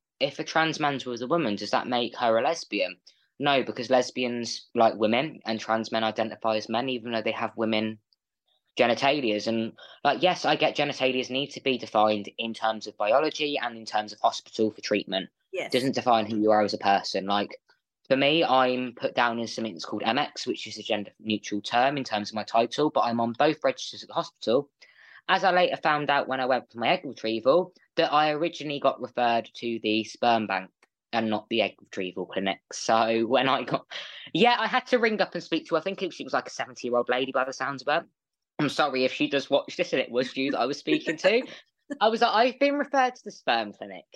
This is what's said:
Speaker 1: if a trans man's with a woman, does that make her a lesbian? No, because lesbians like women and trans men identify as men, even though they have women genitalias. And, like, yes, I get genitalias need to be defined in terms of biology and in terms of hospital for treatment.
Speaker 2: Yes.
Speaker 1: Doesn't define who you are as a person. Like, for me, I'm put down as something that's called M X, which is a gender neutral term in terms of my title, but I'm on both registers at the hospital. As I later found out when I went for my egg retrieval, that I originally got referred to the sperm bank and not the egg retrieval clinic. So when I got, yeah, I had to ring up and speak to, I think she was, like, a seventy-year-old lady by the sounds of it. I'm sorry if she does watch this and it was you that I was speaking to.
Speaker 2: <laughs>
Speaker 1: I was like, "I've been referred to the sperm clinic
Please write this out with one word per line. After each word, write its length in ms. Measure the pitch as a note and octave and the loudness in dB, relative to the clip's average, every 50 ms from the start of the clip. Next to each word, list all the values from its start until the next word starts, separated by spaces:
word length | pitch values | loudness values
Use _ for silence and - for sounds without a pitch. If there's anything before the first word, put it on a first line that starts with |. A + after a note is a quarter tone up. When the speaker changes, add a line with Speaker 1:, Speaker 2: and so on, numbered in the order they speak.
| _ _ _ - | _ _ _ -2
Speaker 1:
if 180 | C3+ C#3+ - - | -2 -2 -2 -4
a 60 | D#3 | -6
trans 340 | - - E3 D#3+ D#3+ D3+ - | 0 2 2 2 2 0 0
man's 260 | D3+ C#3+ C#3+ B2+ - | -2 -2 -2 -2 -6
with 160 | B2+ A#2+ A2+ | -6 -8 -6
a 60 | B2+ | -2
woman, 300 | B2 E3 E3+ D#3 A2 G#2 | 0 0 0 2 0 -2
does 160 | G2 G#2 - | -2 -4 -2
that 160 | - A#2+ - - | -2 -2 0 0
make 280 | B2 A#2+ A#2+ - - | -2 -2 -2 -2 -4
her 220 | - A#2+ A#2 A2+ A2+ | 0 2 2 4 4
a 40 | |
lesbian? 580 | B2+ D3+ E3+ E3 - - G#2 G2+ F2+ F2+ F2+ _ _ _ _ _ _ _ _ - | 2 2 0 -2 -4 -6 -2 -2 -2 -2 -4 _ _ _ _ _ _ _ _ -2
No, 240 | C#3 D3 C#3 C3+ A#2 | 0 2 2 2 0
because 260 | - G#2 B2+ A#2+ A2+ | -2 -4 -6 0 2
lesbians 800 | C3 B2+ B2 - - C3 B2+ A#2+ A#2+ A#2+ A#2 A2+ - - - _ - | 2 2 2 2 -4 -4 -4 -4 -4 -4 -6 -8 -8 -12 -12 _ 2
like 180 | A#2+ A#2 A2+ - | 4 4 4 4
women 460 | G2+ A2 G#2+ A#2 B2 D3 D#3 C3 - - | 2 0 2 2 2 0 -2 -6 -8 -6
and 120 | A2 A2+ G#2+ | -6 -6 -4
trans 320 | - - A2+ A2+ A2 - | -2 -2 -2 -2 -2 -2
men 140 | A#2 A2+ A2+ | -2 -2 0
identify 500 | A2 G#2+ - A2+ A2+ - - - A2+ A2 | 0 0 -2 -4 -4 -4 -4 -2 -2 -2
as 120 | A2 G#2+ - | -2 -2 -2
men, 200 | A2+ A#2 B2+ C3+ | -4 -2 -2 -2
even 200 | B2+ A#2+ G#2+ A#2+ | -6 -6 -6 -4
though 120 | A#2 A2+ | -4 -4
they 100 | G#2+ A#2+ | -2 -2
have 240 | A2 - A#2+ A2 - | -4 -4 -6 -6 -4
women 420 | - A2+ A2 A2+ G#2+ A2 A2 A2 - _ _ _ _ _ _ _ _ _ _ _ _ _ _ - - | -2 -2 0 0 0 0 -2 -6 -8 _ _ _ _ _ _ _ _ _ _ _ _ _ _ 0 2
genitalias. 720 | B2 A#2+ A#2 - C#3 C#3 C#3+ D3+ C3 A2 G#2 G#2 G2+ A#2 | 2 2 2 2 2 2 2 2 0 0 -2 -2 -2 -2
And, 240 | A2+ A2+ A2+ A2 - - - - - _ - | -2 -2 -2 -4 -8 -14 -20 -20 -10 _ 0
like, 180 | C#3+ C3 A#2 | 0 0 2
yes, 220 | D#3+ F3+ F3 - - | 2 0 0 2 0
I 100 | C#3+ D#3 | 0 0
get 220 | D3+ D#3 C#3+ - | 2 2 0 0
genitalias 520 | - D3 D3 C3+ - C3+ C3 B2+ B2+ B2 B2 | 0 -2 -2 -2 0 0 0 0 0 -4 -4
need 200 | B2+ C3+ C#3+ - | -4 -6 -6 -6
to 80 | - B2 | -8 -4
be 160 | - C#3 C3 | -2 -2 -2
defined 540 | A#2+ - - - G#2+ G#2+ G#2+ G#2+ G#2 G2 - - - | -2 -2 0 2 4 4 4 4 0 -2 -8 -8 -8
in 160 | A2+ A2+ A2 | -8 -8 -6
terms 320 | - - A2 A2 G#2+ - | -2 -2 -2 -2 -2 -8
of 100 | G#2+ - | -10 -6
biology 600 | - G#2+ G#2 A2+ C#3 D#3 D#3 D3 - D3+ D3 C#3+ C3+ | -2 2 4 4 4 4 2 -2 -2 -4 -2 -2 -2
and 180 | A#2 A#2+ A2+ | -4 -4 -8
in 80 | A2+ A2 | -10 -10
terms 280 | - - G#2+ G#2 G#2+ | -4 -4 -4 -4 -4
of 80 | G#2 - | -6 -2
hospital 500 | - A#2 - - - - - - A2 A2 | -2 -2 -2 -2 -12 -8 -2 0 0 0
for 100 | - - | 0 -4
treatment. 480 | A2 - A2 G2+ - - F#2 F#2+ - - _ _ _ - | -4 -2 -2 -2 -2 -2 -4 -6 -6 -6 _ _ _ -10
Speaker 2:
Yes. 220 | - F3+ C#3+ A2+ | -8 -8 -6 -2
Speaker 1:
Doesn't 240 | - B2+ B2+ C3+ G#2+ | 0 0 0 0 -2
define 300 | B2 A#2 B2 A#2 A2+ G#2+ | 0 2 2 2 2 2
who 100 | G2+ A2+ G#2 | 0 -2 2
you 120 | G#2+ G#2+ | 4 4
are 100 | G#2+ G#2+ | 4 4
as 120 | G#2+ G2 G#2 | 4 2 0
a 40 | - | 0
person. 480 | - G2+ G2 F#2+ - - - F#2+ F#2+ | 2 2 2 2 2 -2 -6 -4 -2
Like, 340 | G2 G2+ G2+ G2+ - - - _ _ _ _ _ _ _ _ _ | 0 0 0 -2 -4 -8 -18 _ _ _ _ _ _ _ _ _
for 100 | - C3 | 0 2
me, 280 | C3 C#3 C#3+ D#3 E3+ D#3+ | 2 4 2 2 2 2
I'm 500 | - B2+ C3 B2+ B2+ B2+ B2+ B2+ B2 A2+ | 4 4 4 4 4 2 -2 -4 -6 -8
put 200 | - - B2 - | -4 -4 -2 2
down 240 | - A#2+ A#2+ A#2 A#2 | 2 2 2 2 -2
as 120 | A#2 A2 - | -4 -4 -4
something 180 | - A2+ A2 | -6 -6 -6
that's 120 | F2+ D#2+ - | -6 -8 -10
called 180 | - - G#2+ G#2 | -8 -6 -4 -2
M 140 | A2 A2+ C#3 | 0 0 0
X, 280 | D3 - - - - | -2 -4 -6 -8 -6
which 200 | B2+ - - - | -6 -6 -6 -6
is 120 | A2 G#2+ A2 | -12 -12 -10
a 40 | |
gender 300 | G#2 - A2 G#2 G2+ - _ _ | -6 -4 -4 -4 -4 -8 _ _
neutral 440 | - G#2+ G#2+ G#2 - - G#2 G#2 | -4 -4 -4 -4 -4 -6 -6 -6
term 340 | - - - A#2+ B2 C#3 D3 | -4 0 2 2 2 2 0
in 80 | C#3+ B2+ | -2 -4
terms 260 | - - G#2 G#2 - | -4 -4 -4 -4 -4
of 40 | A2 | -8
my 100 | A2 G#2 | -8 -6
title, 460 | - - A#2 A#2+ A#2+ - - D3+ D3+ | 0 2 2 2 2 0 0 0 2
but 120 | - A#2 | 2 2
I'm 180 | F#2+ A#2 A#2 A#2 | 0 2 2 0
on 120 | A#2 A#2+ | 0 0
both 320 | A2+ - D3 D#3 D3 - - | 2 2 2 2 2 2 -2
registers 380 | C3+ B2+ - - - - G#2 | -2 -2 -2 -8 -14 -12 -14
at 60 | - - | -12 -8
the 60 | G#2+ | -6
hospital. 560 | D#3 E3 - _ - - A2 A2+ C#3+ C#3+ _ _ _ - _ _ _ - - - - - - | -6 -6 -6 _ -6 0 2 2 2 0 _ _ _ -20 _ _ _ -20 -20 -20 -10 -2 0
As 160 | F3+ F#3 F3+ | 0 2 4
I 80 | F#3 | 4
later 240 | F3 F3+ F3+ - - | 4 4 4 2 0
found 340 | - - E3 D3+ D3 D3 C#3+ | 0 0 0 0 0 0 0
out 180 | C#3+ C#3 - - | 0 0 0 0
when 120 | C3 C3 | -2 -2
I 60 | C3 | 0
went 240 | B2+ C3 A#2+ - _ | 2 0 0 -2 _
for 80 | - A#2 | -8 -2
my 100 | A#2 B2+ | 0 0
egg 160 | F3 F#3 - | 0 0 -2
retrieval, 680 | - A#2 - - A2 A2+ A2+ A2 C3 D3+ F3 F#3 - _ _ _ _ - | -8 -10 -6 -4 -4 -2 0 4 4 4 4 4 0 _ _ _ _ -2
that 160 | - C3 C3+ | 0 0 4
I 180 | C#3 D3+ D3+ D#3 | 4 4 4 4
originally 480 | D3+ D3 E3 E3+ E3+ - C#3+ D3+ C#3+ C#3 | 2 0 -2 -4 -4 -6 -8 -6 -4 0
got 200 | - C3+ - - | 0 0 0 0
referred 480 | B2 A#2+ - B2 A#2+ A#2+ A#2 A#2 A2 - - | -8 -6 -2 0 2 4 2 2 0 -4 -10
to 260 | - - A#2 A#2 A2 | -8 -6 -4 -4 -2
the 220 | - A2 G#2+ A2+ G#2+ | 0 2 2 2 0
sperm 420 | - - - - A#2+ A#2 A2+ A2 | -2 -4 0 2 4 4 4 2
bank 240 | F#2+ F#2+ F#2+ F#2+ F#2 _ _ _ _ _ _ _ - | 0 -2 -4 -4 -8 _ _ _ _ _ _ _ -4
and 180 | - A#2 A2 A2 | -2 -2 0 0
not 180 | G#2+ G#2 - - | 0 -2 -2 -2
the 140 | A2+ A2+ | 0 0
egg 140 | G2+ F#2 - _ | 0 0 -2 _
retrieval 460 | F#2+ - - G#2+ F#2+ F2+ F2 G2+ F2+ | -18 -12 -8 -6 -6 -6 -6 -8 -8
clinic. 340 | - - F#2+ G2 F#2+ F#2+ - _ - | -6 -4 -2 -2 -2 -4 -4 _ -14
So 540 | - - - - A2+ A2+ A2+ A2+ A#2 A#2 A2+ | -12 -6 0 2 2 4 4 2 2 0 2
when 220 | A2 B2+ C3 C3 C3+ | 2 2 2 2 2
I 140 | C3 B2 B2 | 0 0 -2
got, 220 | - - - - - - - - - - - - - - | -4 -4 -6 -6 -8 -14 -14 -14 -14 -16 -18 -12 -4 2
yeah, 220 | D#3+ A3 A#3+ A#3+ - | 4 4 4 4 2
I 80 | A3 | 0
had 200 | G3+ A3 B3 - - | 0 0 -2 0 2
to 100 | B3+ A#3+ | 2 2
ring 220 | A3+ A3+ G#3+ F#3 | 4 2 2 2
up 140 | F#3 - - | 0 -2 -2
and 80 | F3 | -8
speak 240 | D#3+ - E3+ D#3+ D#3+ - | -6 -2 -4 -4 -2 0
to, 80 | E3 | -2
I 40 | D#3 | 0
think 200 | D#3 F#3+ G3 - G3 E3+ | 0 -2 -6 -6 -6 -8
she 120 | - - C#3+ | -8 -10 -8
was, 80 | C3 | -2
like, 140 | C3 C3 - - | -2 -2 -2 -4
a 20 | |
seventy-year-old 580 | - - B2+ B2+ B2 - - A#2+ A#2+ A#2+ A#2+ - | -8 -10 -10 -10 -10 -8 -4 0 0 0 2 0
lady 240 | B2 B2+ C3+ C3 | 0 -2 -2 -2
by 120 | B2+ C3+ C3 | -2 -2 -2
the 80 | C3+ | -2
sounds 300 | C3 - C#3 B2+ B2 C3 | -4 -6 -6 -6 -6 -4
of 60 | - C#3 | -2 0
it. 200 | D3 E3+ E3 _ _ _ _ _ _ _ _ _ _ - | 0 0 -2 _ _ _ _ _ _ _ _ _ _ -2
I'm 100 | D3 C3+ | -2 0
sorry 360 | - - D3+ C#3+ C3 C3 B2+ | 2 0 0 2 2 2 2
if 80 | B2+ | 2
she 160 | - - D3 C#3 | 2 0 -2 0
does 200 | C#3 C#3 C3 - | 0 -2 0 2
watch 280 | C#3 C#3+ - - - | 0 0 0 0 -4
this 160 | - F3 - | -4 -4 0
and 100 | - C3+ | 0 -2
it 80 | - - | -2 0
was 260 | A#2 B2 C3 B2+ - | -2 -2 -2 -2 -2
you 140 | C3+ C3 C#3+ | -4 -2 -2
that 80 | C#3+ F#2+ | 0 0
I 60 | A#2 | 0
was 120 | C3 C#3+ - | -2 -2 -4
speaking 380 | - D#3+ D3+ D#3 - - - - | -2 0 0 0 0 -4 -2 2
to. 240 | - F#3 G#3+ B3+ C#4 | 2 4 4 4 0
Speaker 2:
<laughs> 540 | - - - - _ _ _ _ - C#4+ - | -2 -12 -18 -20 _ _ _ _ -10 -2 2
Speaker 1:
I 80 | G#3 A3+ | 2 2
was 120 | A3+ G#3 | 4 4
like, 120 | A#3 A3+ F#3 | 2 4 4
"I've 240 | G#3+ A#3+ C4 - - | 4 4 2 2 2
been 160 | C#4 C#4+ C#4+ | 2 2 2
referred 400 | C#4+ C#4+ C#4+ - C4+ B3+ B3+ B3 | 0 -2 0 2 2 2 2 0
to 100 | - - | -6 -16
the 60 | G#3 | -16
sperm 420 | - - - - A#2+ A#2 A2 G#2 | -14 -6 0 0 0 0 0 -4
clinic 340 | G2+ - G#2 G2+ F#2+ F2+ - _ - | -8 -12 -12 -12 -12 -14 -16 _ -14